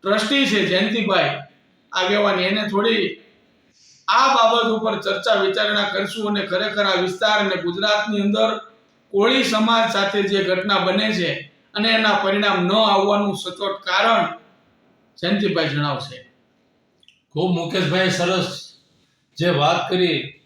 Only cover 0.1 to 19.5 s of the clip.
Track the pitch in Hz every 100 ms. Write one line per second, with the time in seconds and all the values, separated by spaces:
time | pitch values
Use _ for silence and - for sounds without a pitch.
0.1 | 214 220 277 247 208 170 185 214 226 190
1.1 | 185 123 - - _ _ _ _ 185 185
2.1 | 208 202 185 185 208 208 196 226 220 156
3.1 | - - _ _ _ _ _ _ _ -
4.1 | 220 269 254 226 233 226 220 220 202 190
5.1 | 196 220 202 190 196 208 208 202 196 196
6.1 | 226 208 202 165 180 214 208 202 180 180
7.1 | 185 220 214 196 180 175 175 214 208 214
8.1 | 208 202 107 220 220 - _ _ _ _
9.1 | 196 220 262 220 220 220 226 220 202 202
10.1 | 208 196 196 175 185 202 196 180 202 220
11.1 | 190 165 143 - _ _ 202 226 220 220
12.1 | 202 196 202 208 180 180 214 220 196 202
13.1 | 202 202 185 185 175 196 196 185 185 226
14.1 | 226 - - - _ _ _ _ _ _
15.1 | - 175 202 202 165 151 143 147 135 -
16.1 | 127 - _ _ _ _ _ _ _ _
17.1 | _ _ 147 180 170 165 190 147 180 185
18.1 | - 175 190 151 - - - _ _ _
19.1 | _ _ - 175